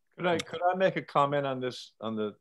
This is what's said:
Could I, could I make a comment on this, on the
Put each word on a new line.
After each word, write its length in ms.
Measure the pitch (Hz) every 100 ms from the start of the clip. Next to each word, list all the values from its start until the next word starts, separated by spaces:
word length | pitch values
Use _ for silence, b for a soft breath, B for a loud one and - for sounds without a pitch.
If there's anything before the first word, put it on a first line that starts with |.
| _ -
Could 100 | 175
I, 120 | 165
could 220 | - 165 175
I 20 |
make 220 | 185 190 185
a 60 |
comment 440 | - 151 139 143 139
on 140 | 131
this, 320 | 127 120 - -
on 160 | 107 110
the 180 | 107 95